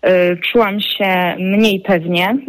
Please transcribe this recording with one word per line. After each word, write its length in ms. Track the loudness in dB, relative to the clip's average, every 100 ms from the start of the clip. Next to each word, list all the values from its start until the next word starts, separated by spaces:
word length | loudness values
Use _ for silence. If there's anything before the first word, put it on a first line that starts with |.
| 2
y, 320 | 2 2 0
czułam 440 | 0 0 0 0
się 540 | -6 -2 0 0 0 -2
mniej 400 | -2 2 2 0
pewnie, 580 | 0 -2 0 -2 0 -2